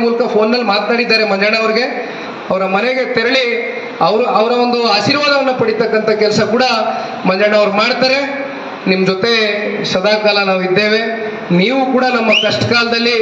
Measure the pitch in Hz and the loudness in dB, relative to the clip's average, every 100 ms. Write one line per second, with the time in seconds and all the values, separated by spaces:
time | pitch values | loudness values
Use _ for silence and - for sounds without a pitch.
0 | 233 233 240 208 220 247 220 202 202 233 | 0 0 0 2 2 2 0 0 0 -2
1 | 240 220 214 196 202 220 226 220 262 302 | 2 2 2 0 0 0 0 0 -2 -4
2 | - - - - - 185 190 190 233 262 | -8 -10 -12 -12 -4 -2 0 0 0 -2
3 | 247 247 233 262 240 226 - - - - | -2 0 0 0 0 -2 -6 -8 -10 -2
4 | 165 214 240 185 220 240 240 240 233 202 | 0 2 2 2 2 2 2 0 0 0
5 | 208 285 285 285 262 254 226 214 226 214 | 2 0 2 2 0 0 0 0 0 0
6 | 220 214 214 - 214 233 254 226 214 - | 0 2 2 2 0 2 2 0 -2 -4
7 | - - 185 185 208 214 202 196 226 247 | -6 -4 -2 2 2 4 2 2 0 2
8 | 262 269 277 - - - - - - 190 | 0 0 -2 -6 -8 -8 -10 -8 -2 0
9 | 190 185 220 226 214 202 208 202 - 190 | 2 0 0 0 0 -2 -4 -4 -2 0
10 | 202 214 208 202 196 190 185 190 214 220 | 2 2 2 0 0 0 0 0 2 0
11 | 226 226 - - - 175 196 269 262 254 | -2 -4 -6 -8 0 2 2 2 0 2
12 | 262 240 226 214 214 202 - 240 233 233 | 2 0 2 2 2 0 0 0 2 0
13 | 233 233 | 0 0